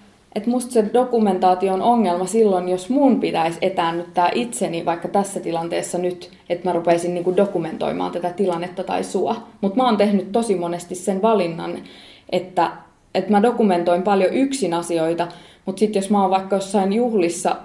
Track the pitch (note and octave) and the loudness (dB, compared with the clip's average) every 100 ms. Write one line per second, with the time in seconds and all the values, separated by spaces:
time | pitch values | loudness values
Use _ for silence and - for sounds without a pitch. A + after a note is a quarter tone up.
0 | - _ _ G#3+ A3 B3 A#3+ A#3 G3+ A#3+ | -20 _ _ -6 -2 -2 0 0 2 2
1 | B3+ A#3 G#3 F#3 F#3 F#3 F#3+ F#3+ G#3+ A#3+ | 2 2 2 4 4 4 2 2 2 4
2 | F#3+ F3 F#3 A3 G#3+ F3+ F3+ F3+ - C4+ | 2 0 0 4 4 2 0 -2 0 4
3 | C4+ G#3+ E3 E3 E3 E3+ F#3+ F#3 E3+ E3+ | 4 4 0 0 -2 -2 -2 0 -2 -2
4 | F3 - F3 - A#3+ - E3+ E3 F3 E3+ | -4 0 2 0 -4 -4 -4 -4 -4 -4
5 | F3 G3 G3 F3 E3+ E3 E3+ E3+ F3 F3 | -2 -2 -2 -4 -4 -4 -4 -4 -4 -4
6 | F3+ F3+ - - - F3 F3+ E3+ E3+ E3+ | -4 -6 -12 -14 -6 -4 -2 0 2 2
7 | F3 F3 F3 F3+ G3 F3 D#3+ - D3+ E3 | 0 -2 0 2 2 0 -4 -4 -4 -2
8 | F3+ F3+ F3+ - F#3+ E3+ F3+ F#3 F3+ F3+ | -4 -4 -4 -2 -2 -2 -4 -8 -4 -4
9 | F#3+ G3 - A3+ - - G3 B3 B3+ G#3+ | -4 -2 -2 -4 -10 -6 -4 0 2 4
10 | G#3 G3+ F3+ A#3 A3+ F3+ E3+ E3+ - F#3 | 4 2 0 -2 0 0 -2 -6 -8 -8
11 | - F#3+ A3 G#3+ E3+ E3 E3+ - - - | -4 0 2 2 0 -6 -10 -10 -14 -20
12 | - - - F3+ F#3 F3 E3 - - _ | -20 -20 -6 -4 -2 -2 -2 -4 -18 _
13 | _ - F#3 G3+ A#3 A#3 G#3+ F3 F3 F3 | _ -4 2 4 4 4 2 2 2 2
14 | F#3 G3 F#3 - C4+ - F3 E3+ E3+ E3+ | 2 2 2 2 0 0 -2 -2 -2 0
15 | D#3+ E3+ E3+ - - - - F#3+ G#3+ G3 | 0 -2 -4 -8 -20 -12 -8 -2 0 0
16 | G3 G#3 F#3+ F#3+ F#3+ G3 F#3+ G#3+ G3 G#3+ | 0 2 2 2 0 -2 0 0 2 2
17 | A#3+ A3 E3+ E3+ F3+ - | 2 2 0 0 -4 -4